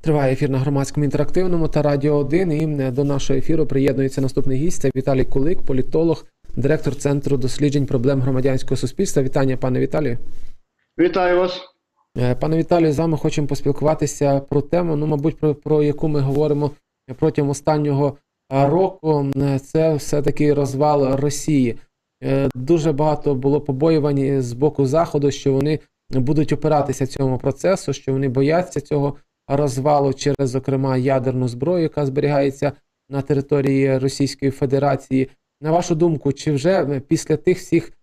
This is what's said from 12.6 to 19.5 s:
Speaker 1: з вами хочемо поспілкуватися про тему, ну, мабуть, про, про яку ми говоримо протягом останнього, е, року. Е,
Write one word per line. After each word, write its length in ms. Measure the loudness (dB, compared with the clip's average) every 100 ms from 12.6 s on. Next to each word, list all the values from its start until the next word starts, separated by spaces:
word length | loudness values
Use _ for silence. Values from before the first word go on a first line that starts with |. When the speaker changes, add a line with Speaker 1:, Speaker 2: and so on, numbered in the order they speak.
| 2 2 2
Speaker 1:
з 60 | 2
вами 180 | 0 0
хочемо 300 | -2 -2 -2
поспілкуватися 920 | -2 -2 0 0 0 -4 -2 0 0
про 200 | 0 -4
тему, 360 | 0 -2 0 -2
ну, 100 | -2
мабуть, 300 | 0 -2 -2
про, 180 | -4
про 280 | -2 -2 0
яку 260 | 0 0 -2
ми 120 | 0
говоримо 500 | 0 0 0 0 -2 -6 _ _ -18 -2
протягом 320 | -2 0 -2
останнього, 680 | -2 -2 0 0 0 -2 -4 _ _ _
е, 160 | 0 2
року. 580 | 2 0 -2 -2 0 0 -2
Е, 220 | 0